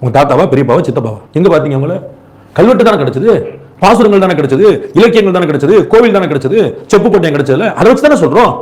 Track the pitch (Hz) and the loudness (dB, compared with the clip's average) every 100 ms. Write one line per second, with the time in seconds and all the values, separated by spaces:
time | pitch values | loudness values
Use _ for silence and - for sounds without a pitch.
0 | 127 123 139 135 185 135 123 147 151 117 | -2 0 2 0 0 0 0 -2 -2 -4
1 | 113 107 - 151 185 156 151 135 147 185 | -6 -10 -8 -2 0 0 0 -4 -4 -8
2 | - - - - - - 214 247 226 208 | -12 -20 -20 -20 -8 0 2 2 2 0
3 | 131 127 220 196 - - - - 190 226 | -2 -2 0 0 -4 -14 -20 -2 2 2
4 | 220 202 185 156 139 135 208 131 - 156 | 2 0 0 -2 -2 2 2 0 -2 0
5 | 233 226 196 180 165 143 143 208 - 220 | 2 2 0 0 -2 -2 2 2 2 2
6 | 233 196 170 143 131 220 147 - - 202 | 2 0 -2 -4 -2 -2 -2 -6 -2 0
7 | 233 180 165 143 131 135 214 - 208 269 | 2 0 0 -2 -2 -2 -2 0 2 2
8 | 294 285 - 180 247 - | 2 2 0 2 0 -2